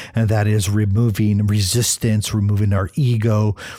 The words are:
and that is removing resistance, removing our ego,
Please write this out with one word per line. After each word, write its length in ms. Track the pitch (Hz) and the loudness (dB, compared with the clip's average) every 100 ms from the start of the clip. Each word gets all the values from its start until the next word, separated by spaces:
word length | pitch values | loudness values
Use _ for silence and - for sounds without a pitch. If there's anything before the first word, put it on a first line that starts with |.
| - | -8
and 160 | - 110 | -2 0
that 160 | 107 104 | 2 2
is 240 | 107 95 | 0 0
removing 760 | 104 104 98 120 101 107 104 104 | 0 0 2 0 0 0 2 2
resistance, 840 | 107 92 120 120 - 117 107 - | 0 0 0 -2 -2 0 0 -2
removing 400 | 110 101 101 104 | -2 0 2 2
our 160 | 98 95 | 0 -2
ego, 640 | - 131 117 113 107 107 104 - | -2 0 2 2 2 0 -4 -10